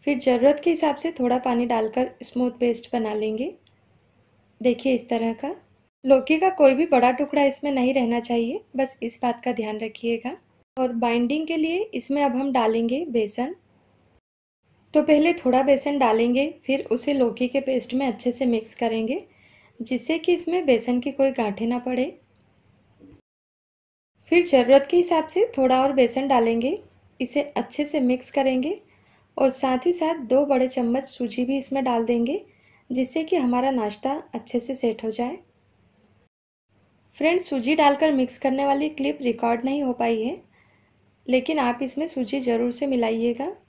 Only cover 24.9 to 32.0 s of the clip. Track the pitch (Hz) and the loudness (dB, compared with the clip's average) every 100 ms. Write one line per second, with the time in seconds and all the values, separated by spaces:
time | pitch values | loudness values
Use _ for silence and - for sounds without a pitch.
24.9 | 349 349 330 311 359 466 - 262 262 269 | 0 2 0 0 -2 -2 2 2 4 2
25.9 | 269 233 254 269 254 226 233 247 403 - | 2 2 2 0 2 2 0 -2 -4 -10
26.9 | _ _ _ 247 294 285 - - - 294 | _ _ _ -4 -2 -2 -6 -8 -6 -4
27.9 | 311 247 254 - - 262 262 269 403 _ | 0 0 -2 -2 0 0 0 -2 -6 _
28.9 | _ _ _ _ - 269 262 269 254 349 | _ _ _ _ 0 0 0 -2 0 0
29.9 | 349 320 330 226 254 294 262 254 254 233 | 0 -2 -4 0 2 2 2 0 0 -2
30.9 | 247 269 - 240 226 247 277 262 269 254 | -2 -4 -8 -8 -4 -2 -4 -4 -4 0
31.9 | 233 | -2